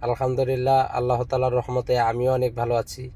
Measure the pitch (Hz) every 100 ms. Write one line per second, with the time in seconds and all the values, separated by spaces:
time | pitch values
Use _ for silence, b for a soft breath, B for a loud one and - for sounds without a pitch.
0 | 120 120 131 127 131 131 127 135 131 123
1 | 123 120 123 127 127 123 117 127 120 123
2 | 113 117 127 127 123 120 117 117 113 -
3 | 127